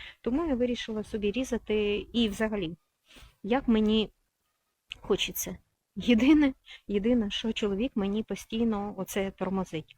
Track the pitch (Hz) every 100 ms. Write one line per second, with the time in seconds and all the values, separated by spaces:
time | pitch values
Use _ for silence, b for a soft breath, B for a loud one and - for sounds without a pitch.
0 | B B - 262 339 247 247 240 - 214
1 | 208 220 208 247 262 226 - 214 208 202
2 | 196 233 220 202 220 208 165 175 _ _
3 | b b b b 196 254 262 220 214 220
4 | 208 _ _ _ _ _ _ _ - -
5 | - 196 - - - 185 _ _ _ -
6 | 202 233 262 302 285 - B B - 202
7 | 214 247 202 - 226 220 208 190 254 -
8 | 196 208 220 196 - 226 233 208 208 190
9 | 185 208 196 - 185 190 180 160 -